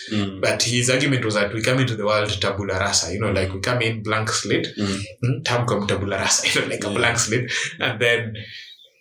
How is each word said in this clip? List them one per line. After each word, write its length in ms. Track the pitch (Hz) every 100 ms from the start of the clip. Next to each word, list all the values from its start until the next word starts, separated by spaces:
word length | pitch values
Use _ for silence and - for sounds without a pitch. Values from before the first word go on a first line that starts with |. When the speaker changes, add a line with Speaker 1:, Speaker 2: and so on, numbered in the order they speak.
| -
Speaker 1:
Mm. 300 | 107 98 95
Speaker 2:
But 220 | 110 107
his 260 | 120 120 123
argument 340 | 131 147 127 110
was 100 | 104
that 180 | 101
we 80 | 110
come 180 | 113 131
into 160 | 120 107
the 100 | 101
world 240 | 107 107 98
tabula 380 | 101 95 98 95
rasa, 340 | 101 - 90
you 60 | 98
know, 120 | 107
like 220 | 98 92
we 60 | 95
come 220 | 120 120
in 200 | 113 113
blank 280 | 104 107 110
slate, 380 | - - 147 - -
Speaker 1:
Mm. 220 | 101 98 - - 123
Speaker 2:
mm, 180 | 120 -
tam 200 | 120 120
cum 180 | 104 101
tabula 300 | 98 95 98
rasa, 300 | - - -
<laughs> 60 | -
you 20 |
know, 60 | -
like 100 | 107 101
a 40 |
Speaker 1:
Yeah. 80 | -
Speaker 2:
blank 200 | 120 117
slate. 320 | - 120 123 - - -
And 200 | 135 113
then 340 | 120 117 113 107 - - - - - _